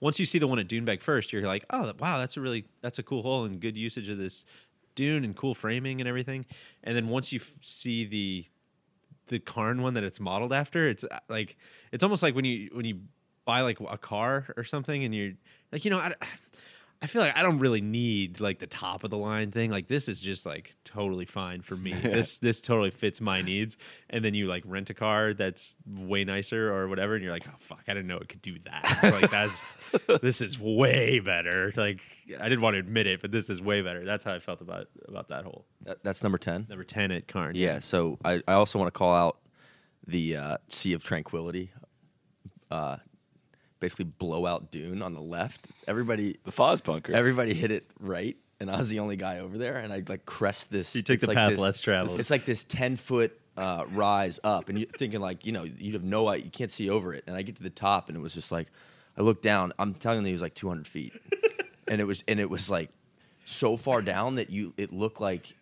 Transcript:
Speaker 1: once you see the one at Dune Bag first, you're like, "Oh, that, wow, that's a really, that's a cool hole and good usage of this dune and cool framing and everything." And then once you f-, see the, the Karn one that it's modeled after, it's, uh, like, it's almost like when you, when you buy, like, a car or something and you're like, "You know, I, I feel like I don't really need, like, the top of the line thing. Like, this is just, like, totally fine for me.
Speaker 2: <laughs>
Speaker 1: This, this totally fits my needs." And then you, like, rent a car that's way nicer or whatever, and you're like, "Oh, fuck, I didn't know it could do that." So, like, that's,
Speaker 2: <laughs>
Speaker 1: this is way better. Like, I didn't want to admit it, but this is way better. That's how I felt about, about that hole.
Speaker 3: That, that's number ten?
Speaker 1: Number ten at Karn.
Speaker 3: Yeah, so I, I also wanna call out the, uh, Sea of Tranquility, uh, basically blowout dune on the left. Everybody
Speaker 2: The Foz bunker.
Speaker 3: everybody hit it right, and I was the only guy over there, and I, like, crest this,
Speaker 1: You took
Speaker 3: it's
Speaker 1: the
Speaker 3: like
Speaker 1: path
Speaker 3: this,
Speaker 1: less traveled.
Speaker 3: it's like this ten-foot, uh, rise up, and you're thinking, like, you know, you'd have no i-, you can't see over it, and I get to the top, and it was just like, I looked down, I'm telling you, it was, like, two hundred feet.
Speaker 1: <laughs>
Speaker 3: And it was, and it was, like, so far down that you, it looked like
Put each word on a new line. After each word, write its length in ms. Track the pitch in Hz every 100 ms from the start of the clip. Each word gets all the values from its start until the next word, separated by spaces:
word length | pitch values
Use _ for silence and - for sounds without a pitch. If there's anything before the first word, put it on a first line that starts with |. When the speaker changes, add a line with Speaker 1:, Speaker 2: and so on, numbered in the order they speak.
Speaker 1:
once 180 | 147 151
you 60 | 180
see 140 | 170
the 80 | 143
one 120 | 123
at 80 | 92
Dune 160 | 113
Bag 180 | 113 98
first, 300 | - 139 -
you're 120 | 107
like, 200 | 98 101 -
"Oh, 160 | 254 127
that, 160 | -
wow, 160 | 165 147
that's 180 | 127 -
a 60 |
really, 240 | 131 117 - _
that's 160 | 120 -
a 40 |
cool 180 | 113 135
hole 240 | 123 131 113
and 160 | 95
good 160 | 113 107
usage 320 | 113 123 101
of 80 | 104
this 280 | 95 - - - _ _ _ -
dune 280 | 139 151
and 120 | 117 92
cool 180 | 135 120
framing 460 | 107 120 135 131
and 60 | 123
everything." 360 | 127 127 135 127 - - _
And 140 | 110 117
then 100 | 113
once 240 | 127 -
you 80 | 120
f-, 120 | - -
see 420 | - - 123 117 107
the, 400 | 104 98 92 87 _ _ _ _ _ _ - -
the 120 | 117
Karn 420 | - - 110 123
one 120 | 127
that 100 | 120
it's 160 | 101 -
modeled 320 | 95 98 123
after, 380 | 135 143 170 156
it's, 160 | 104 -
uh, 140 | - -
like, 260 | 113 104 - - - -
it's 100 | 120
almost 180 | 196 202
like 120 | 165 127
when 80 | 131
you, 240 | 120 104
when 100 | 123 117
you 140 | 95 95 _ _ _ -
buy, 160 | 120
like, 180 | 127 107
a 180 | 107 107
car 500 | - 104 120 135 131 120
or 60 |
something 400 | 117 147 135 147 127
and 100 | 107
you're 180 | 101 95 _ _ _
like, 140 | 156 208
"You 60 |
know, 80 | 185
I, 140 | 170 - - - _ - - - - _
I 40 | 151
feel 160 | 233
like 120 | 160 139
I 60 |
don't 160 | 180 151
really 240 | 131 110
need, 580 | 104 117 120 104 95 90
like, 200 | 104 92
the 80 | 90
top 360 | - 92 98
of 60 | 107
the 80 | 104
line 320 | 104 107 107
thing. 220 | 117 113
Like, 160 | 101 87
this 200 | 139 135
is 120 | 92
just, 240 | 95 92 90
like, 300 | 78 - - -
totally 400 | 104 101 92 90
fine 360 | 101 90 90
for 120 | 90 92
me. 180 | 92
Speaker 2:
<laughs> 100 | 90
Speaker 1:
This, 340 | 117 113 107 -
this 240 | 117 113
totally 300 | - 113 98
fits 280 | - 107 -
my 220 | 107 95
needs." 360 | 92 98 113 - - - -
And 120 | 117
then 120 | 110 104
you, 100 | 95
like, 160 | 90 92
rent 240 | 95 95
a 20 |
car 400 | 101 107 107 107
that's 420 | 104 95 90 - - -
way 360 | 98 95 98
nicer 480 | 98 98 95 113 110
or 160 | 98 95
whatever, 280 | 95 101 110
and 80 |
you're 100 | 92
like, 140 | 85 -
"Oh, 80 | -
fuck, 240 | - - -
I 80 | 101
didn't 100 | 90
know 100 | 90
it 120 | -
could 140 | -
do 160 | - 165 -
that." 340 | 78 - -
So, 80 | 208
like, 220 | 101 202
that's, 440 | - 208 - - - - 247
Speaker 2:
<laughs> 240 | - -
Speaker 1:
this 200 | 123 127
is 180 | 107 131
way 580 | 107 110 131 127 113 123
better. 540 | 98 87 85 92 98 117
Like, 260 | 104 95 - - - 65
I 40 | 110
didn't 140 | 123
want 140 | 113 98
to 40 |
admit 280 | 92 110 98
it, 140 | 92
but 80 | 101
this 180 | 110 -
is 100 | 92
way 220 | 98 104
better. 240 | 92 87 92
That's 180 | 104
how 120 | 107 90
I 40 |
felt 220 | - 87
about, 260 | 87 87 - - -
about 220 | 98 -
that 160 | 69 92
hole. 200 | - - _
Speaker 3:
That, 220 | - 92
that's 180 | 101 95
number 160 | 104 92
ten? 300 | - 87 107
Speaker 1:
Number 140 | 95
ten 260 | 90 107 98
at 160 | 87 -
Karn. 280 | 98 80 90
Speaker 3:
Yeah, 240 | 90 73
so 400 | - 90 85 65
I, 200 | 85 90 -
I 60 |
also 240 | 98 104 104
wanna 140 | 90
call 240 | - 90 87
out 240 | 85 - _ _ - - _ _ -
the, 300 | 87 80 76
uh, 200 | 71 - -
Sea 240 | - 95
of 100 | 85
Tranquility, 680 | - 85 76 82 85 90 92 - - _ _ _ _ _ - - -
uh, 280 | 82 73 69 - _ _ _ _ _ _ _
basically 260 | 90 - 87
blowout 680 | - 90 82 87 87 -
dune 300 | 80 82 92
on 120 | 92
the 80 | 80
left. 440 | 78 85 107 - - - -
Everybody 500 | 110 120 110 101 -
Speaker 2:
The 80 | 95
Foz 320 | - 131 -
bunker. 300 | - 80 -
Speaker 3:
everybody 400 | 113 123 127 117
hit 180 | 85 107
it 180 | 107 - -
right, 380 | 98 90 104 - _ -
and 100 | 98
I 80 | 95
was 120 | 120
the 100 | 107
only 160 | 104 98
guy 240 | 92 90
over 180 | 92 104
there, 200 | 123 131
and 140 | 110
I, 120 | 98 92
like, 180 | 98 -
crest 460 | - 101 - -
this, 240 | 101 87 120
Speaker 1:
You 60 |
took 140 | 104 120
Speaker 3:
it's 60 |
Speaker 1:
the 40 | 110
Speaker 3:
like 60 | 110
Speaker 1:
path 160 | 107
Speaker 3:
this, 80 | 101
Speaker 1:
less 220 | 98 98
traveled. 380 | - 95 92 90
Speaker 3:
it's 100 | 113
like 160 | 139 127
this 180 | 113
ten-foot, 760 | - - 127 127 - 123 113 - _ -
uh, 280 | 95 85 -
rise 480 | 98 101 101 95 82
up, 260 | 107 95 82
and 80 | 101
you're 100 | 113
thinking, 320 | - 127 107
like, 260 | 95 90 90
you 60 |
know, 120 | 90
you'd 300 | 82 - 104 107
have 80 |
no 240 | 92 107 110
i-, 80 | 87
you 140 | 80
can't 200 | - 117
see 180 | - 98
over 240 | 104 90
it, 100 | 71 -
and 80 | 92
I 60 |
get 140 | 101 -
to 60 |
the 60 | 92
top, 380 | - 98 98 -
and 100 | 80
it 40 |
was 120 | 78
just 180 | 85 -
like, 160 | 85 82 - - - _ -
I 40 |
looked 220 | 107 107
down, 300 | 107 104 90 -
I'm 160 | 101
telling 300 | 95 117 113 98
you, 40 |
it 40 |
was, 80 | 90
like, 120 | 85 -
two 120 | 95
hundred 200 | 82 76
feet. 260 | 80 65 -
Speaker 1:
<laughs> 60 | - 392 440 - - - -
Speaker 3:
And 120 | 107
it 60 | 101
was, 180 | 98 -
and 140 | 104
it 100 | 101
was, 200 | 92 -
like, 200 | 90 80 _ _ _ _ _
so 320 | - - 120 110
far 260 | 139 123
down 340 | 101 92 120 131
that 140 | -
you, 240 | 101 92 -
it 160 | 101
looked 260 | 92 110 -
like 300 | 101 90 - -